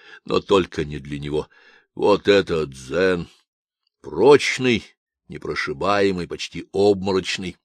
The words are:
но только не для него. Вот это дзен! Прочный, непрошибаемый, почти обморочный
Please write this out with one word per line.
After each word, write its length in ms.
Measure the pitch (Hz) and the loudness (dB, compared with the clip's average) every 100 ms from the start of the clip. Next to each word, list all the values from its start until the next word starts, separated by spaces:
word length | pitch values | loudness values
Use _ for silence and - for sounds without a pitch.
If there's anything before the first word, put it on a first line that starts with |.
| - - | -20 -16
но 160 | - 95 | -4 -2
только 460 | - 98 87 - 73 | 2 2 2 -4 -6
не 140 | 73 | -8
для 200 | 69 71 | -10 -10
него. 280 | 73 76 69 _ _ _ _ | -6 -6 -6 _ _ _ _
Вот 340 | - - 98 101 | -2 2 2 4
это 380 | 101 90 82 76 | 4 4 -2 -4
дзен! 640 | 65 65 80 95 90 80 _ _ _ _ _ _ _ | -8 -6 0 0 0 -6 _ _ _ _ _ _ _
Прочный, 840 | - 76 123 147 - - 127 107 - _ _ _ - | -10 2 6 6 4 -2 0 -2 -4 _ _ _ -20
непрошибаемый, 1000 | 73 82 73 - 71 90 101 98 90 82 | -14 -10 -8 -8 -4 -2 2 0 0 -6
почти 400 | 78 - 87 - | -10 -12 -12 -6
обморочный 840 | 95 104 95 98 95 87 - 90 - | 2 2 2 0 -2 -2 -6 -8 -12